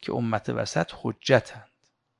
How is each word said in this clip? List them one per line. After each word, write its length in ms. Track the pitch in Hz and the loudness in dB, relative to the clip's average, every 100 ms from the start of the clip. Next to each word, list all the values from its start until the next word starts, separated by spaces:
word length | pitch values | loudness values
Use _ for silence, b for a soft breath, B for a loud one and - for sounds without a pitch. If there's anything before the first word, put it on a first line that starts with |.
که 120 | - | -4
امت 360 | 123 117 110 - | 0 2 0 0
وسط 440 | 117 107 - 170 - | -4 -2 -2 -2 -4
حجتند. 680 | 117 110 - 123 - 117 - _ _ _ _ _ | -6 -4 4 4 4 -16 -20 _ _ _ _ _